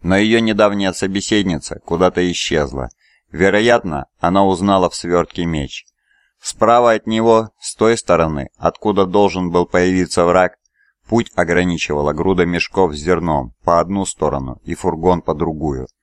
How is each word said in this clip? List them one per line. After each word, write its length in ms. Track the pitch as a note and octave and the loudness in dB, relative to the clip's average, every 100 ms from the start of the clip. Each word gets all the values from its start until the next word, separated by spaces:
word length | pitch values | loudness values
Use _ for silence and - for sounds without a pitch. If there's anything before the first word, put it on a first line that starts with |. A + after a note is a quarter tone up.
Но 140 | E2 F#2+ | 0 0
ее 240 | G#2+ A#2 | 2 2
недавняя 540 | A2+ G#2 G#2 G2+ G2 | 2 2 2 2 -4
собеседница 840 | F2+ F#2+ G2 - G#2+ F#2+ D#2 - D2+ - | -2 -4 -4 0 0 0 -4 -6 -16 -6
куда-то 460 | E2+ F2+ F2+ F2+ | 0 2 2 -2
исчезла. 580 | F2 - D#2 C#2+ C2 B1 _ _ _ _ | -2 -2 -2 -2 -6 -10 _ _ _ _
Вероятно, 720 | D2+ F#2+ G2+ A#2 A#2 G2 C#2+ C2 _ | 0 2 4 4 2 0 -8 -10 _
она 260 | E2+ G2 G2 | 0 2 2
узнала 440 | F2+ G2+ G2 F2+ | 2 2 2 2
в 60 | - | -2
свертке 500 | E2+ F2 E2 - E2+ | -2 0 0 -4 -4
меч. 400 | D#2+ C#2 - _ _ _ _ _ _ | -4 -6 -12 _ _ _ _ _ _
Справа 540 | - - A2 A#2+ A#2+ | -16 -2 2 4 4
от 140 | A2 - | 2 0
него, 420 | A2 A2+ A2+ A2 _ | 0 4 4 2 _
с 160 | - - | -16 0
той 220 | A2 A#2 | 2 2
стороны, 520 | - E2+ E2 D2 C2+ _ | 0 0 0 -2 -10 _
откуда 480 | E2+ - G#2+ G2+ F#2+ | -4 -2 -2 0 2
должен 460 | G2 G2+ F2+ F2+ | 2 2 0 -2
был 140 | F2 F2 | 0 0
появиться 580 | F2+ F2+ F#2 F2+ - | 0 2 0 0 0
враг, 300 | F2 F2+ F2+ - _ _ _ _ _ | 2 4 2 -2 _ _ _ _ _
путь 240 | A2+ A2 - | -4 -2 -4
ограничивала 760 | E2+ F2 F2+ E2 - D2 D2 | 0 0 0 -2 -4 -2 -2
груда 320 | D2+ E2+ F#2 E2+ | -2 -2 0 0
мешков 480 | E2+ - - F2+ | -2 -4 0 0
с 60 | D2 | 0
зерном 540 | D2+ F2+ E2+ D2+ B1 _ | -2 -2 0 -4 -4 _
по 160 | - E2+ | 0 0
одну 260 | E2+ G2 F#2+ | 0 -4 -6
сторону 560 | - D2+ C#2 C2 B1+ | -4 -4 -4 -8 -14
и 120 | - E2 | -12 -6
фургон 460 | F#2 D#2+ F2 F2 | -4 -2 0 0
по 120 | - | -2
другую. 540 | D2+ E2 D#2 D#2 C2 B1+ _ | -4 -4 -4 -6 -6 -10 _